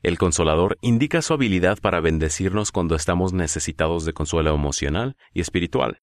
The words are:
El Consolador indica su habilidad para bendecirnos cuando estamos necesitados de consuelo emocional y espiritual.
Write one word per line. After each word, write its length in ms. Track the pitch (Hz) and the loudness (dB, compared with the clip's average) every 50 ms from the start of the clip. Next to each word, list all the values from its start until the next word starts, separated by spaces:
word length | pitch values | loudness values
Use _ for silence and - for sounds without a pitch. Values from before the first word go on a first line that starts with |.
El 160 | - 87 87 - | 0 -2 0 2
Consolador 580 | 98 87 80 - 85 78 78 80 90 101 - _ | 0 0 2 2 2 2 4 4 2 2 0 _
indica 400 | - 120 117 113 139 147 - 165 | 0 0 2 2 2 0 0 -2
su 100 | 151 - | 0 0
habilidad 460 | 165 143 131 110 95 90 87 90 107 - | 0 0 2 2 2 2 2 2 2 2
para 200 | - 101 87 85 | 0 0 2 2
bendecirnos 720 | 80 82 80 80 80 78 - - 95 95 90 107 107 - | 2 2 2 2 0 -2 -2 -2 -2 -2 0 -2 -2 -2
cuando 220 | - 101 87 82 82 | -2 -2 0 0 0
estamos 380 | 78 - - 87 87 92 92 | 0 0 0 0 2 0 0
necesitados 720 | 90 92 85 78 - 92 - - 78 - 80 80 85 85 78 | 0 -2 -2 -2 -4 -4 -6 -6 -2 -2 0 0 0 -2 -2
de 80 | 82 | -4
consuelo 420 | 80 - 78 - - 82 78 78 76 | -4 -4 -6 -2 0 0 2 2 2
emocional 600 | 76 71 71 69 - 76 71 73 92 120 135 135 _ _ _ | 2 0 -2 -2 -2 -2 -2 -2 -2 -2 -4 -8 _ _ _
y 80 | _ 85 | _ -6
espiritual. 560 | 85 - - 90 87 85 - - 65 57 - _ | -6 -2 -2 -2 -2 0 0 0 0 -2 -4 _